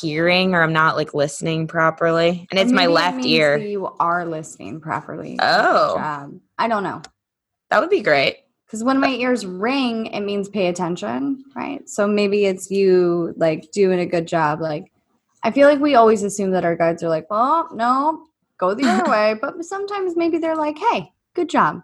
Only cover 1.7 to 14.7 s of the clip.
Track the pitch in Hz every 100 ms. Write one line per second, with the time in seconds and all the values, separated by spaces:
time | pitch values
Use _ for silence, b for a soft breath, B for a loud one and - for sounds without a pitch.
1.7 | 165 160 160 165 165 170 175 175 190 196
2.7 | 247 175 165 175 - - 160 151 147 208
3.7 | 202 185 - 170 175 170 156 165 - 95
4.7 | 156 160 120 - 170 76 64 113 180 311
5.7 | 233 151 87 147 143 143 180 _ - 226
6.7 | 214 180 113 - _ _ _ _ _ -
7.7 | - 320 381 208 143 147 - _ _ _
8.7 | 214 233 269 277 247 254 247 196 180 226
9.7 | 277 247 226 220 - 202 202 196 208 180
10.7 | 180 170 175 208 247 277 269 - - -
11.7 | - - - 202 208 202 208 196 190 -
12.7 | 196 196 185 175 170 165 - 165 156 -
13.7 | 208 190 180 175 175 165 165 151 156 160